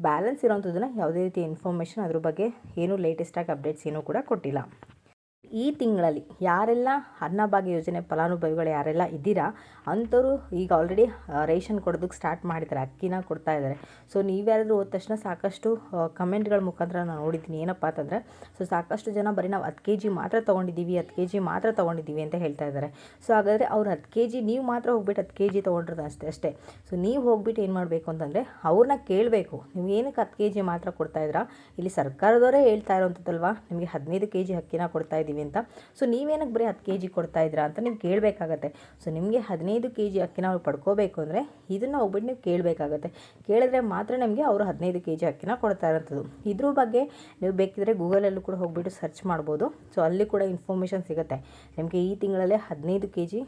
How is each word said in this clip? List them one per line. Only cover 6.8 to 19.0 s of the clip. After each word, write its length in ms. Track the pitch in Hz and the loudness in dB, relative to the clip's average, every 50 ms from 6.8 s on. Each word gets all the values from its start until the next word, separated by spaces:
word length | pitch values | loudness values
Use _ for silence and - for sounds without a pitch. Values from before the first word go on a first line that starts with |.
| 247 262 269 285 - - - - | 2 2 0 0 -4 -8 -10 -8
ಅನ್ನಭಾಗ್ಯ 500 | 160 151 180 208 214 208 202 196 190 185 | -6 -2 0 2 2 4 4 2 2 2
ಯೋಜನೆ 300 | 175 165 165 - 175 170 | -2 -2 -2 -2 -4 -4
ಫಲಾನುಭವಿಗಳು 680 | 175 - 165 160 160 175 180 170 170 156 160 165 165 160 | -4 -2 0 2 2 2 2 0 0 0 2 2 0 0
ಯಾರೆಲ್ಲ 340 | 156 147 143 156 156 170 180 | 0 0 0 0 2 2 0
ಇದ್ದೀರಾ 520 | 165 160 147 139 202 208 185 147 185 214 - - - - - - | 0 -2 -2 0 2 2 2 2 0 -2 -6 -14 -20 -20 -10 -4
ಅಂಥವ್ರು 680 | - 165 214 233 220 240 247 262 269 277 269 - - 185 | -2 -2 -2 0 4 4 4 6 4 2 0 -2 -4 -4
ಈಗ 160 | 175 185 180 185 160 | -2 2 4 4 4
already, 500 | 165 170 185 208 233 240 - - - - | 4 4 4 4 4 4 2 -4 -10 -4
ಆ, 140 | 147 143 156 | -2 0 2
ರೇಷನ್ 340 | 156 165 180 180 - 214 202 | 2 2 2 0 -2 -4 -2
ಕೊಡೋದಕ್ಕೆ 380 | - 180 170 160 180 185 - | 0 0 -2 -2 -2 -6 -6
ಸ್ಟಾರ್ಟ್ 280 | - - 160 165 175 - | -4 -4 -4 -2 -2 -4
ಮಾಡಿದ್ದಾರೆ, 360 | 175 165 165 160 - 156 135 | -4 -4 -4 -4 -4 -4 -4
ಅಕ್ಕಿನ 320 | 131 135 - - 190 180 185 185 | -4 -6 -6 -6 -4 -4 -2 -4
ಕೊಡ್ತಾ 340 | 180 - 160 151 - 160 156 | -4 -6 -8 -4 -2 -2 0
ಇದ್ದಾರೆ. 500 | 147 139 135 139 143 - - - - - - - | 0 0 -2 -4 -6 -10 -20 -20 -20 -10 -4 -2
So, 120 | 202 196 | 0 0
ನೀವ್ಯಾರಾದ್ರೂ 500 | 196 190 196 208 220 220 220 220 214 220 | 0 0 0 2 2 2 2 2 2 2
ಹೋದ 120 | 208 196 | 2 0
ತಕ್ಷಣ 280 | 196 - 190 190 - 220 | 0 -4 -6 -4 -4 -6
ಸಾಕಷ್ಟು, 600 | 214 - 202 175 170 - 196 190 - - 220 226 220 - - 190 | -4 -4 -6 -6 -4 -4 -4 -4 -2 -2 -2 -2 -2 -4 -4 -2
ಆ, 140 | 175 165 | -2 -2
ಕಾಮೆಂಟ್‌ಗಳ 520 | 160 - - 180 180 190 214 214 208 208 202 | -2 -2 -2 -2 0 0 0 0 2 2 2
ಮುಖಾಂತರ 380 | 190 185 175 - 175 175 175 | 0 0 -2 -4 -4 -4 -2
ನಾನು 240 | 175 175 170 160 151 | -4 -4 -4 -4 -4
ನೋಡಿದ್ದೀನಿ. 400 | 151 160 165 160 160 - 160 156 | -2 -2 -4 -4 -6 -6 -6 -4
ಏನಪ್ಪ 240 | 160 175 185 - - | -4 -4 -4 -2 -2
ಅಂತಂದ್ರೆ, 420 | 160 160 - 143 143 175 226 226 - - - - - - - | -2 -2 -2 -4 -4 -4 -6 -6 -8 -18 -20 -20 -14 -10 -8
so, 60 | 190 | -4
ಸಾಕಷ್ಟು 460 | 180 185 175 175 - - 214 | -2 -2 -2 -2 -2 -6 -6